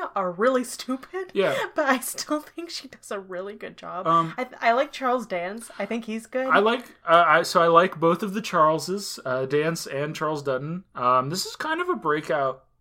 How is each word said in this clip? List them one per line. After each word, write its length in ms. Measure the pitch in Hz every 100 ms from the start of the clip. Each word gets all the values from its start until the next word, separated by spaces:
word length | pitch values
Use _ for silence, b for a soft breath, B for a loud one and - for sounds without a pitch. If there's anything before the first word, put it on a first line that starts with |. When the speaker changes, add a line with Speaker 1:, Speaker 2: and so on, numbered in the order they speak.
| 349
Speaker 1:
are 160 | 202 185
really 320 | 170 240 262
stupid, 680 | 247 - - 262 - 370 370
Speaker 2:
Yeah. 240 | - - 554 427
Speaker 1:
<laughs> 80 |
but 120 | - 277
I 100 | 262
still 420 | - - - 294
think 300 | - - 339
she 160 | - 262
does 240 | - -
a 80 | 202
really 360 | 190 180 196 226
good 200 | 185 165
job. 300 | 170 175 165
Speaker 2:
Um, 280 | 165 165 202
Speaker 1:
I, 60 |
th-, 140 | 247 -
I 120 | 233
like 200 | 240 302
Charles 340 | - 262 254 214
Dance. 440 | 180 180 220 - -
I 80 | 202
think 180 | 226
he's 220 | 220 220 -
good. 200 | 254 262
Speaker 2:
I 120 | 165
like, 240 | 214 254 - - 170
uh, 160 | 170 165
I, 160 | 160
so 180 | 170 185
I 40 | 170
like 320 | 165 180 160
both 240 | 165 170
of 100 | 208
the 60 | 208
Charleses, 760 | 226 175 156 160 151 196 - -
uh, 220 | 135 127 131
Dance 400 | 147 160 165 -
and 260 | 139 151
Charles 280 | 151 156 147
Dutton. 400 | 139 131 147 175 -
Um, 360 | - 123 127 135
this 140 | 185 440
is 100 | -
kind 240 | 311 320
of 80 | 359
a 80 | 285
breakout 680 | 156 151 151 156 135 127 _ _